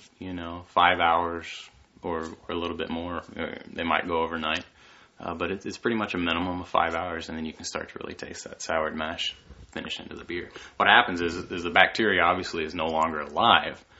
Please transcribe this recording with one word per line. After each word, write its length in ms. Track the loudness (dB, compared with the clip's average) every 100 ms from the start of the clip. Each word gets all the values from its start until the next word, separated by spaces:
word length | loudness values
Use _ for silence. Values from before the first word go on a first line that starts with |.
| -16 -14
you 160 | -10
know, 300 | -8 -8 -10 -2
five 300 | 4 6 6
hours 460 | 4 4 2 -4 -8 -14 -16 -20 _ _
or, 220 | -6 -6 -6 -10 -8
or 80 | -6
a 20 |
little 200 | -4 -4
bit 120 | -6
more. 320 | -6 -6 -8 -8 -8
Or 220 | -8 -8 -10
they 120 | -6
might 240 | 0 0 0
go 140 | -2
overnight. 420 | -2 -4 -4 -4 -8 _ -20 -20 -20 -14
Uh, 140 | -10
but 160 | -6 -4
it, 140 | -6 -8
it's 140 | -4
pretty 180 | -2 -2
much 160 | -2
a 40 | -2
minimum 420 | 0 0 -2 -4
of 60 | -2
five 240 | 0 2
hours, 340 | 0 -4 -6 -8
and 80 | -8
then 80 | -8
you 80 |
can 120 | -8 -8
start 240 | -8 -8
to 100 | -10
really 140 | -10
taste 300 | -10 -12 -12 -14
that 160 | -10
soured 340 | -4 -2 -2 -4
mash 400 | -6 -4 -6 -8 -16 -20 -14
finish 280 | -12 -10 -10
into 160 | -10 -14
the 80 |
beer. 260 | -10 -8 -10 -14 -6 4
What 100 | 8
happens 340 | 8 8 2
is, 140 | -2 -2
is 280 | -6 -6
the 80 | 2
bacteria 500 | 6 6 4 2 4
obviously 420 | 4 2 -2 -4
is 120 | -4 -2
no 100 | 0
longer 360 | 2 0 -2
alive 640 | -4 2 6 6 4 -8 -16